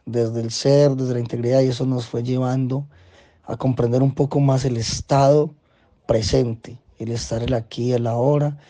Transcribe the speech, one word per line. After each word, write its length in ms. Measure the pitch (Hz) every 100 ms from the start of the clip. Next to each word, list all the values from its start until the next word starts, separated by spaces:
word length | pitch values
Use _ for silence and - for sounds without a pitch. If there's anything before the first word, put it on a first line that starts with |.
| -
desde 340 | 117 113 117
el 100 | 113
ser, 460 | - 139 143 143 131
desde 180 | 127
la 60 | 120
integridad, 400 | 117 120 120 135
y 80 | 131
eso 180 | 120 131
nos 200 | 123 117
fue 180 | 120
llevando 600 | 123 127 127 131 127 135 143 - _ - _ _ -
a 100 | 123
comprender 460 | 131 123 120 127
un 100 | 135
poco 280 | 139 139 147
más 240 | 139 131
el 120 | 131 117
estado 800 | 113 - - 139 135 151 160 - _ _ _ _ -
presente, 720 | 113 104 135 120 113 - 117 _ -
el 140 | 113
estar 300 | 117 - 117
el 120 | 117
aquí 320 | 120 113 - 123
y 60 |
el 140 | 123 117
ahora, 520 | 117 131 147 147 143 -